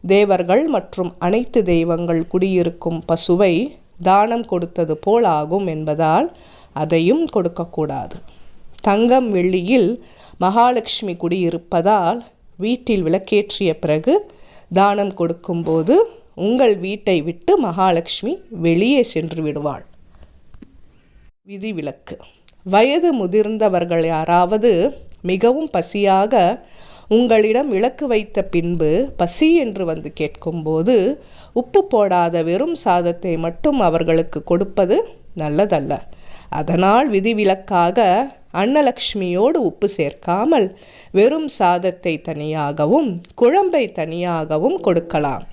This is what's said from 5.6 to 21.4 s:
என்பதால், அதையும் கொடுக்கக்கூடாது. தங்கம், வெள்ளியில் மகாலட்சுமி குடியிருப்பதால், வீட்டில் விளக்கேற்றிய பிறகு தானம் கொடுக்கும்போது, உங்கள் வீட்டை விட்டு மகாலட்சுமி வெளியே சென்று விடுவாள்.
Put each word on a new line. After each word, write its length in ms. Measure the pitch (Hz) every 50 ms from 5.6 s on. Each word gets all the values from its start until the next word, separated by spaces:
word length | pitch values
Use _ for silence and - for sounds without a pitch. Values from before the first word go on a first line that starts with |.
| 196
என்பதால், 720 | 180 160 156 156 156 151 156 165 156 160 196 302 339 - - - - - - - _ _
அதையும் 520 | 139 151 156 170 165 165 180 254 320 330
கொடுக்கக்கூடாது. 880 | - - 214 175 170 175 - 170 - - - 151 143 139 139 - - - - - - - - - - - - - - - -
தங்கம், 480 | - 214 202 214 226 240 247 262 254 226
வெள்ளியில் 760 | 202 185 175 185 185 190 175 190 262 254 190 180 240 - - - - - - - -
மகாலட்சுமி 760 | - 175 185 202 233 233 247 254 233 220 - - - 220 196 175
குடியிருப்பதால், 1080 | 175 170 170 180 190 175 165 165 170 - - 196 170 170 196 214 202 175 165 214 240 233 - _ _ _ - -
வீட்டில் 480 | - 180 220 247 247 - - 220 190 170
விளக்கேற்றிய 680 | 160 170 190 190 - 220 202 202 202 - - 202 175 160
பிறகு 580 | - - 156 151 156 160 247 320 415 415 - - - - - - - - _ 175
தானம் 400 | 190 196 202 202 208 202 196 196
கொடுக்கும்போது, 960 | - 170 165 170 170 - - 175 170 165 160 160 165 160 185 277 381 453 453 - - - - _
உங்கள் 420 | - 185 208 240 - 269 233 208
வீட்டை 440 | 185 175 190 208 202 - 208 185 165
விட்டு 360 | 147 170 170 - - - 403
மகாலட்சுமி 840 | 381 262 190 165 190 190 190 175 165 170 - - - 196 233 359 381 - -
வெளியே 540 | 226 170 165 170 165 175 208 240 285 269 233
சென்று 380 | - - 160 156 160 165 165
விடுவாள். 440 | 156 151 147 147 147 147 131 - - - - - - - - - - - - - - - - - - _ - - - - _ _ _ _ _ - _ - _ _